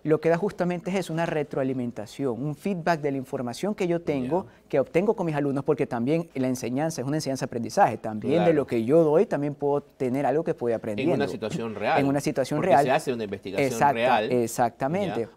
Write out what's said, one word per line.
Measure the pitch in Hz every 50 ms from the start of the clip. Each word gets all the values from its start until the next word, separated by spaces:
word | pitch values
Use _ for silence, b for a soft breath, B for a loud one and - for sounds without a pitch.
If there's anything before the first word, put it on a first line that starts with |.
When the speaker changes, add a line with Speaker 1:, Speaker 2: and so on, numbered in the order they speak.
| -
Speaker 1:
lo | 151 156 151
que | - 165
da | 170 170
justamente | 202 202 - - 180 175 180 170 - 180
es | 185 202
eso, | 165 - 160
una | 160 170
retroalimentación, | 156 160 156 147 143 - 147 135 131 135 127 120 120 113 110 104 - - - 139 135 113 110 135
un | 151 147
feedback | - - 196 202 175 156 180 170 156
de | 147 143
la | 135 135
información | 127 - - 131 123 120 117 - - 196 214
que | - 196 170
yo | 170 170
tengo, | 170 - 151 135 123 127 156 185 190
Speaker 2:
Ya. | B B B B _
Speaker 1:
que | - 143
obtengo | 127 - - 165 190 233 214
con | - 180
mis | 165 151
alumnos, | 143 143 143 135 143 135
porque | - 147 - 143 -
también | 127 120 117 135 156 165 170 170 -
la | 135 127 127
enseñanza | 127 123 - 117 123 135 156 160 160 -
es | 120 139
una | 147 156
enseñanza-aprendizaje, | 147 139 135 127 143 - - 123 117 113 - 190 202 139 110 110
también | - 110 110 107 - 123 143
de | 170
Speaker 2:
Claro. | 175 170 160
Speaker 1:
lo | 143 131 -
que | 127 117 113
yo | 113 147 165 165
doy | 151 147 170 220
también | 214 180 143 143 147 143
puedo | - 143 143 143 143
tener | 143 _ _ - 139 127 123 139 143
algo | 127 135 156 165
que | 175 156
puedo | - 123 120
ir | 113
aprendiendo. | 107 - 113 104 107 139 165 175
Speaker 2:
En | 139
una | 143 -
situación | - 107 107 107 - - 113 113 107
real. | 101 104 127 160 143
Speaker 1:
En | 135 139
una | 139 143
situación | - 156 - - 131 - 147 -
Speaker 2:
Porque | - 190
Speaker 1:
real. | 170 143 139
Speaker 2:
se | 127
hace | 131 160 156 147 127
una | 117 110
investigación | 95 98 98 - 98 92 - 139
Speaker 1:
Exacta-, | 131 120 113 143 143 131
Speaker 2:
real, | 113 117 127 127 110 107 113
Speaker 1:
exactamente. | 127 123 117 117 - - 123 117 - - 135 135 165 196 208 180 104 113
Speaker 2:
ya, | 113 - -